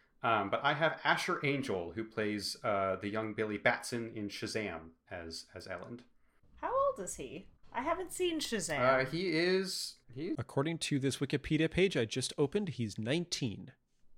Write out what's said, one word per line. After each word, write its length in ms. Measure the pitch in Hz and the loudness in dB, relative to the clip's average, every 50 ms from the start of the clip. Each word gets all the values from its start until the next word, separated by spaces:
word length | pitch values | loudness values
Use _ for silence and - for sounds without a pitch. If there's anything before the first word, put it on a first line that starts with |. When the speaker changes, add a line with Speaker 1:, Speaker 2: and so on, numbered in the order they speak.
| _ _ _ - - | _ _ _ -2 2
Speaker 1:
Um, 260 | 120 113 107 98 98 | 4 4 4 4 2
but 120 | - - - | 0 2 4
I 100 | 143 151 | 2 4
have 260 | 147 165 156 - - - | 4 2 2 2 2 2
Asher 360 | 147 170 160 - - 175 - - | 2 2 2 2 0 -2 0 2
Angel, 460 | 143 143 139 131 - 101 92 85 85 - | 0 0 0 0 0 -2 -2 -2 -4 -4
who 100 | 110 113 | -6 -6
plays, 540 | 110 - - 107 104 107 104 95 - - - - | -6 -2 -2 -2 0 0 -2 -2 -4 -6 -4 -2
uh, 320 | 120 104 98 98 95 95 95 | 0 2 2 2 2 0 0
the 100 | 104 104 | -2 -2
young 260 | 104 110 110 107 104 | -2 -2 -2 -2 -2
Billy 240 | 110 110 107 104 101 | -2 -2 -2 0 2
Batson 520 | - 120 120 - - - - 120 117 113 113 | 2 2 2 2 -2 -4 -4 -4 -4 -4 -6
in 140 | 110 101 101 | -6 -6 -6
Shazam 600 | - - - 107 - 113 107 98 82 82 82 82 - _ _ - | -6 -6 -6 -4 -2 -2 -2 -2 -6 -8 -10 -12 -20 _ _ -12
as, 340 | 92 90 85 82 82 - - - - | -12 -10 -10 -10 -10 -12 -12 -14 -14
as 140 | 92 85 92 | -14 -10 -8
Elend. 320 | 92 87 92 120 120 - - - _ _ _ _ _ _ _ - - - | -8 -8 -8 -10 -12 -14 -14 -18 _ _ _ _ _ _ _ -20 -14 -8
Speaker 2:
How 100 | 311 370 466 | -4 0 2
old 260 | 539 554 571 508 - | 2 2 2 2 -2
is 180 | - - - - | -4 -8 -6 -8
he? 280 | 147 120 131 170 196 - - - - - | -8 -8 -10 -12 -14 -14 -20 -20 -16 -8
I 100 | - - | -6 -4
haven't 300 | 262 311 349 359 370 359 - | 0 0 0 -2 -2 -6 -2
seen 260 | - 370 349 330 311 | 0 0 0 0 0
Shazam. 400 | 285 - 240 208 160 165 156 139 | -2 -2 -2 -2 -2 0 2 4
Speaker 1:
Uh, 260 | 123 127 135 131 131 | 6 6 6 6 4
he 220 | 135 160 165 190 185 156 156 | 2 0 -2 0 2 2 2
is, 580 | 170 180 185 190 190 185 - - - - - _ _ - | 4 4 4 2 2 0 -4 -6 -6 -8 -10 _ _ -14
he 260 | - - 156 185 311 - | -10 -8 -6 -4 -4 -4
Speaker 3:
According 400 | 117 - - 139 139 160 165 - | -4 -2 0 0 2 2 0 -2
to 180 | - - 151 139 | 0 0 0 2
this 200 | 127 139 123 - | 2 2 0 0
Wikipedia 520 | 143 135 - 143 - - 160 151 160 160 | 0 0 0 -2 0 2 2 4 4 4
page 260 | - 175 185 202 - 143 | 4 4 4 4 4 2
I 80 | 117 | 0
just 280 | 110 - 131 123 - - - | 0 0 -2 -2 -2 2 2
opened, 320 | 147 135 - 208 208 175 | 2 2 2 0 -2 -2
he's 280 | 127 - 120 107 - - | -2 -2 -4 -4 -2 -4
nineteen. 760 | 107 113 139 170 175 165 - - 147 113 95 90 - 131 - _ _ _ _ _ - - - | -2 0 2 2 0 0 -2 -2 -2 -2 -2 -4 -10 -14 -18 _ _ _ _ _ -20 -20 -20